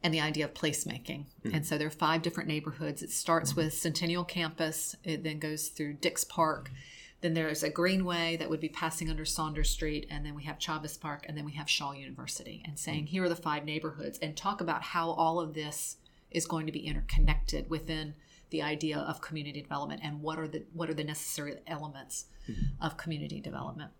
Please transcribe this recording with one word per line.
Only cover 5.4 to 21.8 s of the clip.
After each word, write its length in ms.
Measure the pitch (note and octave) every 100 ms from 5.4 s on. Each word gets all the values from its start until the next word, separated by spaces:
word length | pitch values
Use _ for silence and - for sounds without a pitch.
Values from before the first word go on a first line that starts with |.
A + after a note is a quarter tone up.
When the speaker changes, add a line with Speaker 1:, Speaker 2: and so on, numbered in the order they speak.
| D3+ D#3 -
Speaker 1:
through 260 | - D3
Dix 300 | D3 F3 -
Park. 460 | - - D#3+ D3+ - C3 - - - -
Then 100 | F3
there's 300 | E3 D#3 D3+
a 80 | D#3
greenway 680 | D#3 F3 F#3+ F3+ E3+ E3 E3
that 140 | D#3+
would 100 | D#3+
be 80 | D#3
passing 400 | - E3 D#3+ D#3+
under 160 | D#3
Saunders 460 | D#3 - D#3 D3+ D3+
Street. 360 | - D#3 D3+ -
And 160 | D3 D3
then 80 |
we 80 | D3
have 160 | C#3+ D3
Chavez 400 | - D#3 D3+ -
Park. 260 | D#3 D3 -
And 120 | D3+
then 80 | D3
we 60 |
have 180 | D3+ D#3
Shaw 220 | - C#3+
University. 680 | C#3 C3+ C3+ - - - - -
And 120 | D3
saying, 260 | - D3+
Speaker 2:
Mm-hmm. 80 | D3+
Speaker 1:
"Here 120 | F#3
are 40 | F3+
the 60 | E3+
five 280 | E3 D3+
neighborhoods," 540 | D3+ D3+ D#3 D3+ C#3+ -
and 180 | D#3 D3+
talk 240 | G3 G#3
about 220 | E3+ D3+
how 260 | - F3 E3
all 280 | E3 E3 E3+
of 140 | D#3+
this 420 | D3+ D3+ D3+ - - - - _
is 140 | E3+
going 220 | D#3+ E3 D#3
to 60 |
be 80 | D#3 D#3
interconnected 840 | D3 - - D3 C#3+ - D3+ C#3+
within 440 | D#3+ D#3 D#3 D#3 D3+ - - -
the 100 | D#3+
idea 380 | D3+ D3+ D#3 D3
of 240 | C#3+ D3
community 400 | - D#3 D3 C#3+
development 400 | C#3+ C#3+ D3 D3
and 160 | D3+ D3
what 180 | D#3 D#3+
are 100 | D#3
the, 160 | D#3 -
what 160 | E3 D#3+
are 40 |
the 100 | D#3
necessary 520 | D3+ D3+ - - D3 C3+ -
elements 600 | D#3+